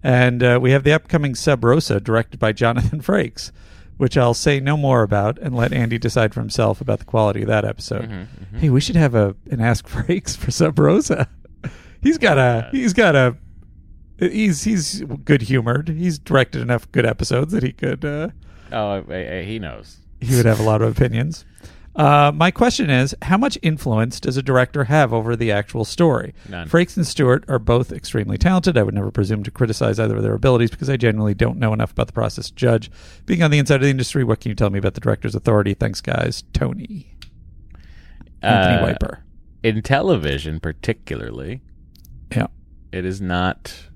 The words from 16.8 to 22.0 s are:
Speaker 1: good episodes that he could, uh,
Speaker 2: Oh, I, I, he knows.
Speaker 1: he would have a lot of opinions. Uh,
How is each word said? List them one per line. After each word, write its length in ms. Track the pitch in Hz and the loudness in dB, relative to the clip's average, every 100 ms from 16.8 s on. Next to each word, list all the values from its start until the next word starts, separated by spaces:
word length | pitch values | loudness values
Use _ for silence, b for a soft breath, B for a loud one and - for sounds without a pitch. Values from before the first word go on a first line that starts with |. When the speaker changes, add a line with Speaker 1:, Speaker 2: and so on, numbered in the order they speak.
| - | -2
Speaker 1:
good 120 | - 113 | 0 0
episodes 460 | 110 117 123 147 | -2 -2 -2 -2
that 120 | 214 | -2
he 100 | 131 | -4
could, 320 | - 135 131 147 | -4 -6 -6 -6
uh, 240 | 147 175 - b b b | -6 -8 -12 b b b
Speaker 2:
Oh, 320 | 117 104 98 - | -6 -4 -6 -6
I, 300 | 87 65 92 | -10 -8 -8
I, 40 | |
he 160 | 90 110 | -8 -10
knows. 380 | 87 55 - - - - | -10 -14 -20 -20 -20 -10
Speaker 1:
he 140 | 117 127 | 0 2
would 80 | 117 | 4
have 140 | 110 | 2
a 20 | |
lot 180 | 110 107 | 2 2
of 80 | 113 110 | 0 2
opinions. 480 | 127 113 143 165 - B B B B | 0 0 -4 -6 -16 B B B B
Uh, 360 | - | 0